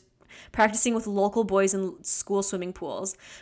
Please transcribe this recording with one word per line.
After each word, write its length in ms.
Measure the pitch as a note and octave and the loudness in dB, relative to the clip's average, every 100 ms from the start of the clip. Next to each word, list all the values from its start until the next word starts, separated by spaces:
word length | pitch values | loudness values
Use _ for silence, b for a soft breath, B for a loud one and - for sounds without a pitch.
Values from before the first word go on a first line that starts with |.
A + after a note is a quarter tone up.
| _ _ B B B | _ _ B B B
practicing 440 | - G#3+ A3 B3 A3+ | 2 2 4 2 2
with 100 | G#3+ | -2
local 380 | G3+ G3+ A3+ | 0 2 2
boys 320 | G#3 G3 G3 G3 | 2 4 2 2
in 280 | F#3+ - | -4 -6
school 380 | - - - G3 | -6 -4 -2 -2
swimming 320 | F#3+ F#3+ F3+ | 0 -2 -6
pools. 420 | F#3 - G#2+ G3 - B B | -8 -8 -8 -8 -10 B B